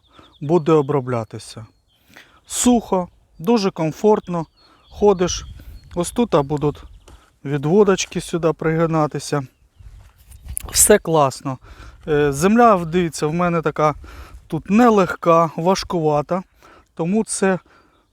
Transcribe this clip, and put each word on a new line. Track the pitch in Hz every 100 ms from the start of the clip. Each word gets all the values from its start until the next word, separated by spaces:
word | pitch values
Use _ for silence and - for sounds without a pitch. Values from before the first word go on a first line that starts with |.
| _ - - _
Буде | 143 175 151
оброблятися. | 160 139 147 127 120 107 110 - 113 110 _ _ _ _ - - _ -
Сухо, | - 247 240 - 190 - _ _ -
дуже | 165 233 196
комфортно. | - 160 - 214 208 - 175 156 _ _ _ _
Ходиш, | - 208 185 180 - - - - - -
ось | 175 175
тут, | - 233
а, | 160
будуть | 139 151 147 139 - - - - _ _
відводочки | 139 147 147 196 196 185 - 175
сюди | - 175 160
пригинатися. | 147 165 160 165 160 151 147 - 147 131 _ _ - - - - _ _ - - - -
Все | - - 208
класно. | - 160 139 - 139 127 - - - - -
Е, | 147 147
земля, | 139 185 226 240 190
дивіться, | 165 180 165 - 151
в |
мене | 170 175 170
така | 156 - 151 - - - - - -
тут | 160 -
нелегка, | 208 247 214 180 - 175 165 165 165
важкувата. | 170 190 - 185 156 147 147 180 - _ - - _
Тому | - 165 214
це | 214 - 196 170 - _ _ _ _